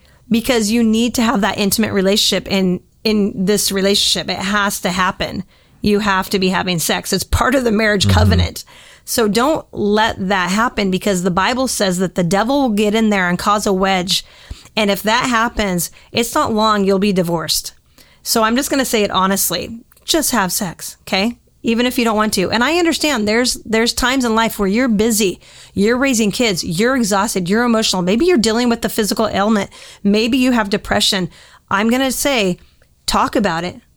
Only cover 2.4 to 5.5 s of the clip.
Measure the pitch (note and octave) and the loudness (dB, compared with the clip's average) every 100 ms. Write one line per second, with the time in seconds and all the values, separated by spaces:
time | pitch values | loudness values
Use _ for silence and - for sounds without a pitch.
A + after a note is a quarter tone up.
2.4 | - F#3+ F#3+ F3+ - _ A3 G#3+ G3+ - | -2 -2 0 -2 -6 _ -2 0 0 0
3.4 | F#3 G#3 - G3 F#3+ G3+ - F#3+ - F#3 | 0 0 0 0 0 2 0 -2 -4 -6
4.4 | F#3 G#3 G3+ - G3 F3+ F#3 F#3+ F3+ - | -2 -2 -2 -2 -4 0 -2 -2 -6 -6
5.4 | - | -10